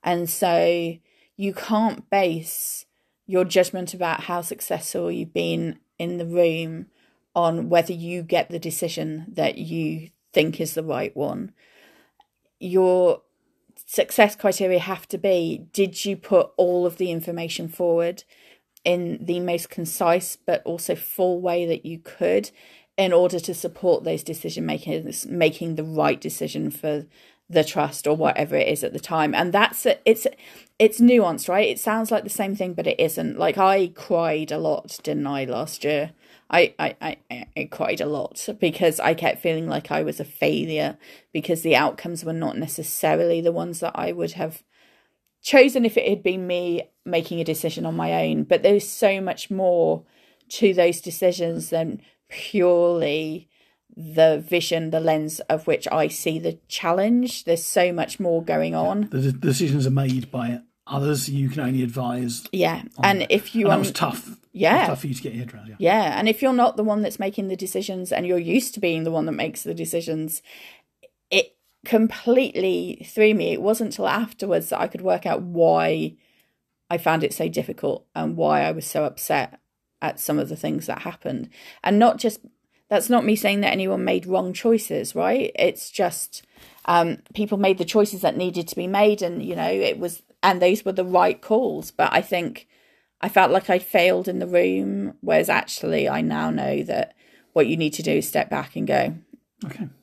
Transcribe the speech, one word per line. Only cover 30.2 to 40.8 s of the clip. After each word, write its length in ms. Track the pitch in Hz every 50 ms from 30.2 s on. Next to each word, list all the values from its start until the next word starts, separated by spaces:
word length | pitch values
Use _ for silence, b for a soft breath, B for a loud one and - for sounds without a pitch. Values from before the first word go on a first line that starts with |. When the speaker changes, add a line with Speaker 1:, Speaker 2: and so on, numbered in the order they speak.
| - 254 - B B B B B B B B _
Speaker 1:
it's 220 | 214 214 214 -
nuanced, 480 | 233 240 247 240 208 175 160 139 - -
right? 180 | 180 196 220 -
It 120 | 117 -
sounds 320 | - - 214 220 226 220
like 120 | 233 214 -
the 60 | 208
same 260 | - - 208 196 196
thing, 180 | 208 190 180 175
but 140 | 165 165 160
it 120 | - -
isn't. 380 | 165 160 143 - 160 160 - -
Like, 200 | 170 170 147 190
I 300 | 190 185 196 196 190 175
cried 640 | 170 - - - 185 165 165 165 156 156 156 151
a 60 | 147 156
lot, 400 | 160 160 156 - - - - - -
didn't 240 | - 147 151 143 139
I, 180 | 143 139 135
last 380 | 127 123 110 139 160 - - -
year? 280 | 147 151 147 147 160 - b b b b b b b
I, 240 | - 175 170 - - _
I, 180 | 156 143 - _
I, 160 | - 156 - _ _ _
I, 140 | 120 123 - - - -
I 60 | 131 165
cried 280 | - - - - - -
a 60 | -
lot 420 | 147 151 143 - - - - - - - -
because 400 | - 170 156 - 196 170 160 -
I 140 | - 139 165
kept 260 | 165 - 160 - -
feeling 260 | - 175 160 160 165 165
like 240 | 151 143 147 -
I 120 | 147 151 156
was 160 | 151 151 -
a 60 | 156
failure 720 | - - - - 147 156 151 147 160 160 151